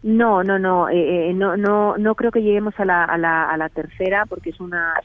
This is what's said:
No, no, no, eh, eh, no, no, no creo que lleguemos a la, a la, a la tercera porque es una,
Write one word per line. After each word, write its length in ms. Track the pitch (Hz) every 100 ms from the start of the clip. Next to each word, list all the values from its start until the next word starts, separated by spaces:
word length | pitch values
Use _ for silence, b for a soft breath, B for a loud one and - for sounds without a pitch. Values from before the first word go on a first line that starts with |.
No, 400 | 214 220 233 196
no, 160 | 190 196
no, 300 | 190 180 170
eh, 400 | 175 156 175 165
eh, 20 |
no, 240 | 185 196 185
no, 400 | 202 208 208 196
no 180 | 214 220
creo 160 | 240
que 100 | 226
lleguemos 320 | 208 202 214 -
a 60 | 190
la, 180 | 175
a 140 | 170 170
la, 320 | 165 160 160
a 80 | 156
la 120 | 156
tercera 560 | - 156 - 190 202 214
porque 240 | 180 170
es 80 | 160
una, 340 | 180 175 165 165